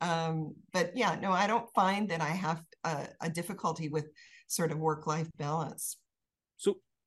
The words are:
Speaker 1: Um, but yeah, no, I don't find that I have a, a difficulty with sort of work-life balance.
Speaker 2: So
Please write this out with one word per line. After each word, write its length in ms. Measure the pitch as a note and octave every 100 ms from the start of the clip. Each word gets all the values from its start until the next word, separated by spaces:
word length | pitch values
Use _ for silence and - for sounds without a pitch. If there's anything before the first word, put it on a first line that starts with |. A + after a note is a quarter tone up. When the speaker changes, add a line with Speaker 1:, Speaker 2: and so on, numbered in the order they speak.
Speaker 1:
Um, 540 | E3+ E3 E3 D#3+ D3+ - -
but 180 | F3+ F3 B3+
yeah, 220 | G3+ D3
no, 100 | F#3+
I 140 | F#3 G3+
don't 240 | A3+ A3+ -
find 340 | F#3+ G3+ G#3+
that 120 | E3
I 80 | D3+
have 340 | F3+ D#3+ E3 - -
a, 240 | E3 C#3+ C3 -
a 80 | E3
difficulty 600 | D#3+ E3+ F#3+ E3 D#3+ D3+
with 180 | D3+ D3+ - - - -
sort 240 | - D#3+
of 80 | D3+
work-life 500 | D#3+ D3+ D#3+ D#3 D#3+ -
balance. 600 | D3 D#3+ D3+ - - - _ _ _ _ _ -
Speaker 2:
So 200 | G3+ F#4 _ _